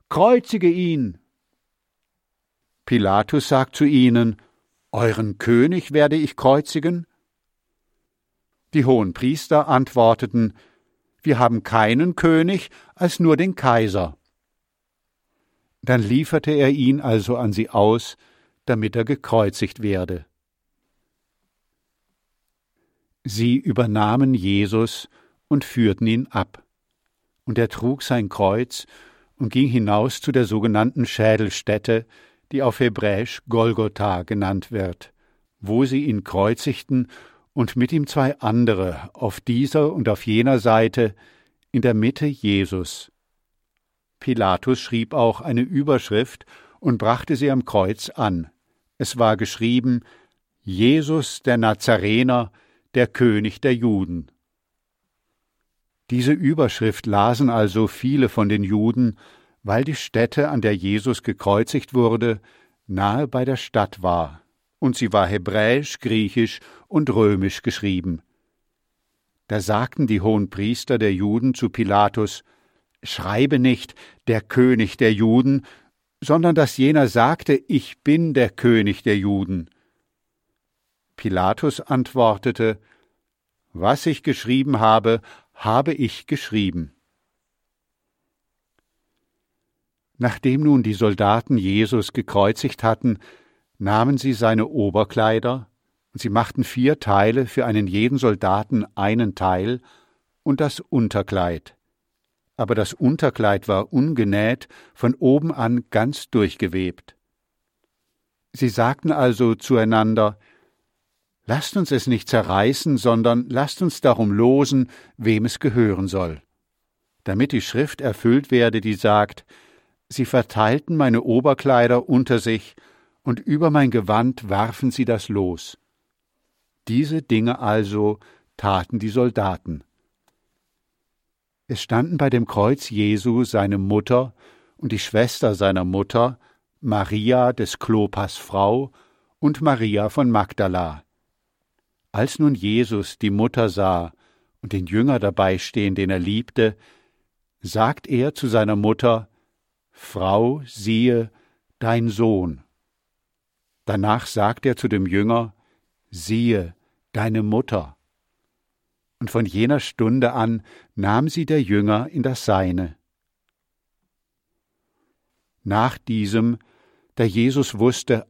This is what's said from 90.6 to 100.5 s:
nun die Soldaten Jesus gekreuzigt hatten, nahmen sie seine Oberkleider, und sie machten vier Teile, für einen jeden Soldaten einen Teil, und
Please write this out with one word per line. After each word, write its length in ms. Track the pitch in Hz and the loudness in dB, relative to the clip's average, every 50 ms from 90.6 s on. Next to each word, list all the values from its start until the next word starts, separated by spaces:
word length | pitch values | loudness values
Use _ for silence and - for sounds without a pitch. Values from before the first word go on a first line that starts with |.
nun 220 | 151 151 143 127 107 | 4 4 4 4 2
die 100 | 107 104 | 0 -2
Soldaten 640 | 95 117 104 98 95 104 101 107 117 - - 135 | 0 0 0 2 2 2 2 2 2 0 0 -2
Jesus 560 | 110 92 95 98 107 110 101 123 113 98 - - | 0 0 0 2 2 2 2 0 -2 -2 -2 -6
gekreuzigt 680 | 123 - - - 101 98 104 117 - - 135 - - - | -8 -6 -2 0 2 2 2 0 -2 -4 -6 -6 -2 0
hatten, 360 | 113 113 - - 123 107 - - - - _ _ _ _ _ _ _ _ | 0 0 0 0 -2 -2 -2 -8 -20 -20 _ _ _ _ _ _ _ _
nahmen 400 | - 101 98 107 110 120 135 143 | -8 -4 0 0 2 2 2 0
sie 160 | 123 139 135 120 | 0 0 -2 -2
seine 340 | 101 117 110 113 110 113 | 0 2 2 2 2 0
Oberkleider, 1040 | - - 135 104 101 90 107 104 - - 117 107 110 110 113 117 120 127 131 107 _ _ _ _ _ _ _ _ _ - | -2 -2 -2 -2 0 2 0 0 0 0 0 0 2 2 0 -2 -2 -4 -6 -10 _ _ _ _ _ _ _ _ _ -16
und 60 | 113 | -10
sie 100 | - 110 | -6 -2
machten 340 | 101 113 110 - - 131 120 | 0 0 0 -2 -2 -6 -6
vier 360 | - - 127 123 139 151 - | -4 -2 0 0 0 0 0
Teile, 460 | - 110 101 98 101 110 117 135 127 | -2 0 2 4 4 4 2 0 -2
für 220 | 113 - 135 120 | -2 -2 -4 -2
einen 180 | 117 107 107 104 | 0 0 -2 -2
jeden 320 | 90 92 104 113 123 139 | 0 0 0 0 0 0
Soldaten 680 | 127 127 117 104 90 - 92 95 104 107 - 131 110 104 - - | 2 0 0 0 2 0 0 0 0 -2 -2 -2 -2 -2 -4 -6
einen 400 | - 98 104 110 120 117 101 92 | -2 -2 0 0 0 -2 -2 -4
Teil, 460 | - 92 92 92 90 95 110 123 123 _ _ _ _ _ _ _ _ _ _ _ _ | -2 -2 0 0 0 -2 -4 -4 -6 _ _ _ _ _ _ _ _ _ _ _ _
und 180 | - - | -4 -2